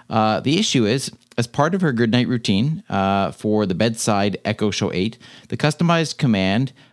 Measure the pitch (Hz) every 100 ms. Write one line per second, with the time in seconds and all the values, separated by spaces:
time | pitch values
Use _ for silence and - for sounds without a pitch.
0 | - 113 110 101 131 170 220 - 104 135
1 | - - _ - 113 - 151 190 170 117
2 | 117 123 123 123 120 98 135 165 - 101
3 | 98 98 95 - 107 107 101 90 113 113
4 | - 101 101 95 104 107 107 - 101 90
5 | 104 - - - - 120 151 - 170 165
6 | 151 - 123 101 95 101 131 - -